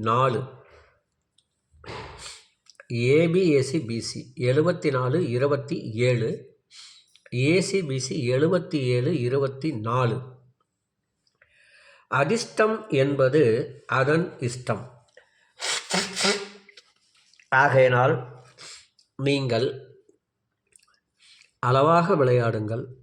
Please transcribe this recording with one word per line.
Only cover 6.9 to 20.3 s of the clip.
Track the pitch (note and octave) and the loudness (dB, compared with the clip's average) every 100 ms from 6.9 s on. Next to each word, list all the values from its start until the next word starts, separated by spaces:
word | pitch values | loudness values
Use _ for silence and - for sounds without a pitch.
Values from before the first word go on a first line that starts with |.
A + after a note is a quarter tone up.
| - _ _ _ B2 | -20 _ _ _ -2
ஏ | C#3 F#3 | 2 2
சி, | - G3 | 2 -2
பி | D3+ C3 | -2 -4
சி | - F#3 A#2+ | -4 -4 0
எழுபத்தி | B2+ D#3+ F3+ - D3+ B2+ | 2 2 0 -2 -2 0
ஏழு | B2 B2+ D3 | 0 0 0
இருபத்தி | A#2+ C#3 C3+ - D#3+ A#2+ | 0 0 -2 -4 -6 -4
நாலு. | A2 B2+ A#2+ G#2+ - - _ _ _ _ _ _ _ _ _ _ _ _ _ _ _ _ - | -2 0 0 -2 -8 -20 _ _ _ _ _ _ _ _ _ _ _ _ _ _ _ _ -6
அதிர்ஷ்டம் | C3 D3+ A3+ - - A3 A3 - | -2 0 -2 -2 0 0 0 -2
என்பது | C#3+ C#3 C#3 C3 D3+ B2 A2+ D#3 - - | 0 0 2 2 4 2 2 -4 -10 -4
அதன் | B2+ C3+ E3 F3+ - | 0 2 0 -2 -6
இஷ்டம். | B2+ - - G#2 - - _ _ _ _ _ - - - - F#3 G3 F#3 F#3+ G#3 - - _ - - _ _ _ _ _ _ | -8 -6 -6 -6 -8 -20 _ _ _ _ _ -10 -6 -6 -4 -4 -4 -2 -2 -2 -6 -18 _ -20 -20 _ _ _ _ _ _
ஆகையினால் | C3 C#3+ C3 B2+ B2 C3+ E3 - - - - - - _ _ _ - | 2 4 6 4 4 2 0 -6 -18 -20 -20 -20 -20 _ _ _ -4
நீங்கள் | C#3 C#3 C3 A2+ C3+ - - - _ _ _ | 0 0 0 0 -2 -4 -14 -20 _ _ _